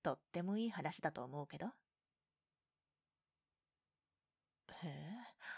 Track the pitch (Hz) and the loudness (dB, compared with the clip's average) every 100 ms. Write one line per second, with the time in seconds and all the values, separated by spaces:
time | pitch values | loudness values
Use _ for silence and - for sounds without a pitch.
0 | 165 135 _ 175 180 208 233 208 147 - | 2 2 _ 0 4 4 4 2 0 2
1 | 160 151 123 143 143 143 214 - _ _ | 0 0 -2 -2 -4 -4 -4 -6 _ _
2 | _ _ _ _ _ _ _ _ _ _ | _ _ _ _ _ _ _ _ _ _
3 | _ _ _ _ _ _ _ _ _ _ | _ _ _ _ _ _ _ _ _ _
4 | _ _ _ _ _ _ - - 175 143 | _ _ _ _ _ _ -16 -6 -4 -4
5 | 147 226 240 - - | -4 -6 -8 -12 -10